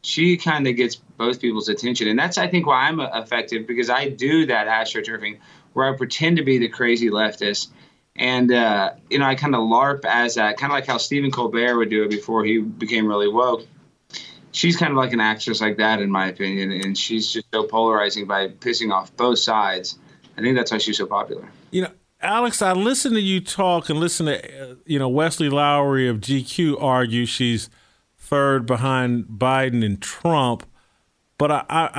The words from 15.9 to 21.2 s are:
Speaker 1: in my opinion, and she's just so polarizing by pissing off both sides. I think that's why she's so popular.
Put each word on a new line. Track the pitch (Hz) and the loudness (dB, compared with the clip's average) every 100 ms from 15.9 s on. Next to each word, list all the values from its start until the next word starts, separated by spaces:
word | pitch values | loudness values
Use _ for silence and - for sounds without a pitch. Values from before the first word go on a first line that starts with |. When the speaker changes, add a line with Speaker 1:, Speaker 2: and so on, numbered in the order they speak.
| 107 | 2
Speaker 1:
in | 101 | 0
my | 98 95 | 0 -2
opinion, | 90 98 98 95 | -2 -4 -2 -4
and | 95 98 98 | -4 -4 -4
she's | - 113 110 | -4 -2 -2
just | 113 - | -6 -4
so | 110 | -4
polarizing | 107 110 113 107 104 104 101 | 0 0 2 2 0 -4 -4
by | 98 95 | -2 -2
pissing | - 120 117 110 | -4 -4 -2 0
off | 95 92 - | -2 -2 0
both | 123 120 | 2 2
sides. | 117 110 98 92 90 - - - - - | 2 0 0 -2 -8 -14 -20 -20 -18 -4
I | |
think | 117 127 | 0 0
that's | 113 | 0
why | 107 | -2
she's | 110 104 | -2 -2
so | 95 | -2
popular. | 101 | -4